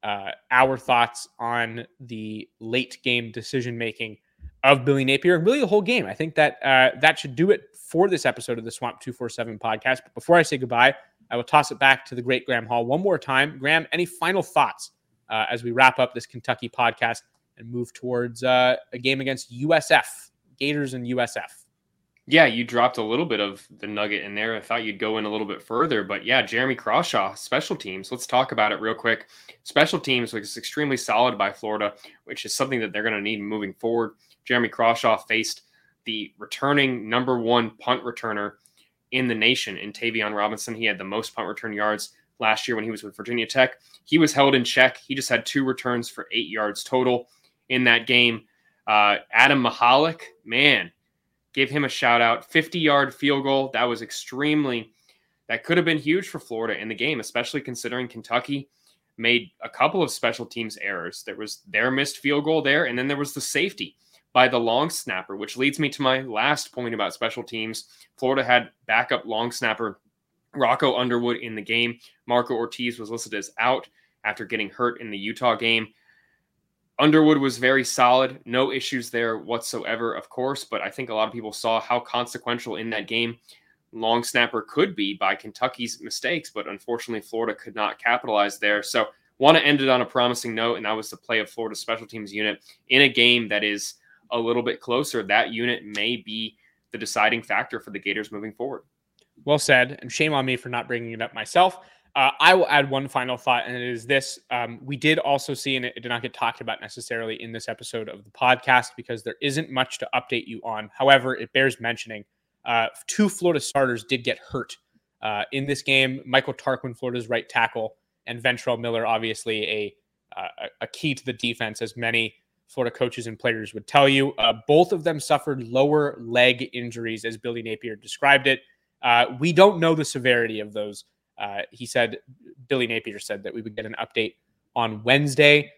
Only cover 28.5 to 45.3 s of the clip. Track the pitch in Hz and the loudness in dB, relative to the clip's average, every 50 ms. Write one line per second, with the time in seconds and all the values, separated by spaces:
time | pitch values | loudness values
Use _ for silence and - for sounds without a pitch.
28.5 | - 113 107 107 104 92 104 110 113 113 - 117 113 - - _ _ - - - | 0 0 0 0 0 -2 -4 -4 -6 -2 -2 -2 -2 -2 -4 _ _ -20 -20 -20
29.5 | - _ _ - - 143 156 160 - - - - 135 123 120 110 - 113 101 - | -20 _ _ -2 4 4 4 4 2 -4 -2 0 -2 -2 -2 -4 -6 -10 -10 -10
30.5 | - 120 - - - - 151 143 135 117 - - 113 107 123 127 120 104 101 98 | -14 -12 -12 -10 -6 -4 -2 -2 -2 -4 -2 0 2 4 4 2 2 0 0 -2
31.5 | 101 - - 107 107 107 104 101 - - - - _ _ _ - - - - 104 | -2 -4 -8 -6 -4 -2 -2 -4 -4 -6 -20 -20 _ _ _ -16 -14 -12 -8 -8
32.5 | - - 139 135 139 120 110 104 87 104 107 113 110 104 101 104 110 104 101 101 | -2 -2 -2 0 0 -2 -2 -2 -4 -4 -2 -2 -2 -2 -2 -4 -4 -4 -6 -6
33.5 | 107 107 104 95 92 _ - 117 117 117 117 107 - _ _ _ _ _ _ - | -6 -4 -6 -6 -8 _ -4 -2 0 0 0 -2 -6 _ _ _ _ _ _ 0
34.5 | 123 123 120 113 - - 117 113 117 117 - 120 110 107 - _ 113 110 110 - | 0 0 0 0 0 2 2 2 2 4 2 2 2 2 0 _ -2 -2 -2 -4
35.5 | - - _ _ _ _ _ _ _ _ _ - 113 107 104 - _ _ 104 - | -8 -12 _ _ _ _ _ _ _ _ _ -8 -8 -8 -8 -10 _ _ -16 -14
36.5 | - - - 139 143 147 139 135 127 120 101 107 113 123 127 127 127 120 113 113 | -10 -4 0 0 2 2 2 0 0 -4 -6 -2 -2 0 0 0 0 0 2 2
37.5 | 120 120 117 110 110 _ - - 123 127 - 120 117 - - 113 107 104 101 104 | 2 2 2 0 -6 _ -2 -2 -2 -2 -2 -8 -10 -8 -6 -6 -6 -4 -6 -8
38.5 | - _ _ _ _ _ _ _ _ _ _ _ - 127 131 123 117 110 107 117 | -10 _ _ _ _ _ _ _ _ _ _ _ -4 -2 -2 -2 0 2 2 2
39.5 | 127 127 - - 98 85 - 104 104 - - 117 113 113 107 104 107 104 104 107 | 2 2 -2 -8 -8 -10 -12 -12 -12 -6 -6 -4 -2 -2 -4 -4 -2 -2 -2 -2
40.5 | 110 107 - - 113 107 117 110 104 92 95 95 98 110 110 - _ - 107 92 | -2 -4 -8 -10 -8 -4 -2 -2 -2 -2 -6 -6 -6 -6 -6 -6 _ -8 -8 -8
41.5 | 98 - - 113 107 104 104 107 107 104 - - _ _ _ _ _ _ 120 110 | -8 -8 -8 -8 -4 -2 -2 0 -2 -2 -4 -12 _ _ _ _ _ _ 0 0
42.5 | 110 107 - - 120 110 107 113 113 107 - 104 92 - 107 117 120 120 113 110 | 0 0 -2 -4 -4 -4 -4 -6 -8 -10 -12 -16 -14 -14 -10 -6 -4 -4 -4 -2
43.5 | - 135 131 127 - _ _ _ _ - _ - - 160 160 147 - - 139 139 | 4 4 4 4 2 _ _ _ _ -20 _ 0 4 4 4 4 6 6 4 6
44.5 | 135 131 120 120 - - 127 127 - - - _ 135 135 131 - | 6 4 2 2 4 4 4 4 4 -2 -10 _ -8 -6 -4 -2